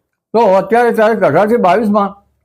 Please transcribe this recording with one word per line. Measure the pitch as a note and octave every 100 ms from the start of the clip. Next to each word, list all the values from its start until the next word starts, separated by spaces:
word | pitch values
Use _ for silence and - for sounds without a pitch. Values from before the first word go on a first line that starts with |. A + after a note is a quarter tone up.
| _ _ _
તો | -
અત્યારે | G#3+ F#3+ F#3 A3+ A#3+
તારીખ | A3 A3 G#3+
અઢાર | E3+ D#3 G#3
થી | A#3+
બાવીસમાં | F#3 G3 A3 G#3 G3 - _ _